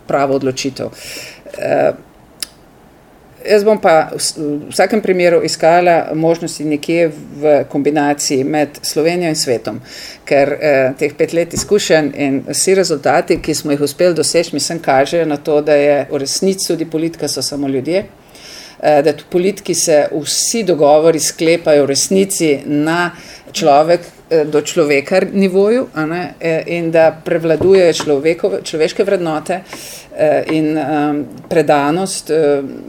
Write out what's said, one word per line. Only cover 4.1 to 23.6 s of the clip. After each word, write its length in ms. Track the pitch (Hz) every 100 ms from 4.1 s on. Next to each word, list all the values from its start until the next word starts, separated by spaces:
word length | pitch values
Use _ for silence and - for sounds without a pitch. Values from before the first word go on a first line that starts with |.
| -
v 40 |
s-, 180 | - -
v 320 | 147 147 -
vsakem 300 | - 190 214
primeru 400 | 196 180 175 165
iskala 680 | 156 - 160 175 180 170 -
možnosti 500 | 156 165 170 160 -
nekje 480 | 151 147 147 165 165 151 - 143
v 240 | 151 143 -
kombinaciji 720 | 147 139 151 143 143 - 131
med 360 | 135 151 143 -
Slovenijo 480 | - 156 160 175 170
in 60 | 156
svetom, 460 | 135 117 - 110 - - - - -
ker, 320 | 143 139 143
eh, 320 | 151 135 131 131
teh 160 | 147
pet 200 | - 156
let 200 | 165 170
izkušenj 600 | - - 208 - 160 147 -
in 280 | 139 135 -
vsi 280 | 147 - 190
rezultati, 640 | 175 147 139 147 - 170
ki 120 | -
smo 180 | 151 151
jih 100 | 143
uspeli 340 | 143 - 180 160
doseči, 400 | 139 165 165 147
mislim, 240 | - 165
kažejo 460 | 165 135 139 170 160
na 120 | 143
to, 240 | 151 147
da 140 | 151 147
je 320 | 143 143 135
v 60 | 147
resnici 500 | 139 - 190 190 -
tudi 180 | 165 165
politika 420 | 160 165 165 147
so 140 | 143
samo 260 | - 143 139
ljudje, 380 | 135 135 180 214 - - - - - - -
eh, 220 | 147 147
da 100 | 151
tudi 180 | 147 -
politiki 460 | 180 185 202 - 165
se 320 | - 151 - 160
vsi 400 | 139 - - 233
dogovori 560 | 185 147 143 151 165 160
sklepajo 640 | - - 165 170 165 147
v 60 | 135
resnici 680 | 139 - 190 196 - 160 135 -
na 460 | 147 156 170 175 - - - -
človek, 480 | -